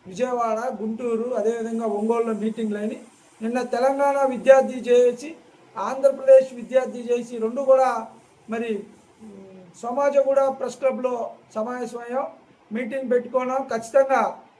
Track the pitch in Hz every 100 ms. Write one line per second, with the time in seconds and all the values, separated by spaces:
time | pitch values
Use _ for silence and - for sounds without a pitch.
0 | 180 185 247 247 226 220 254 208 220 226
1 | 247 226 240 233 214 233 226 226 226 208
2 | 220 233 233 208 220 220 220 208 214 254
3 | - _ _ _ 220 247 - 240 262 277
4 | 285 277 269 240 247 269 240 254 220 247
5 | 247 240 294 339 - _ _ - 208 269
6 | 269 - 262 262 262 240 214 254 240 247
7 | 240 240 233 240 220 247 269 262 254 233
8 | 220 - _ _ - 226 226 202 - -
9 | _ _ 220 196 190 190 - - 233 254
10 | 285 285 269 269 269 269 247 - 269 226
11 | 254 240 233 - _ 220 226 247 226 233
12 | 240 254 - - _ _ _ 220 233 269
13 | 254 247 240 262 254 269 269 226 - 277
14 | 269 254 214 - - _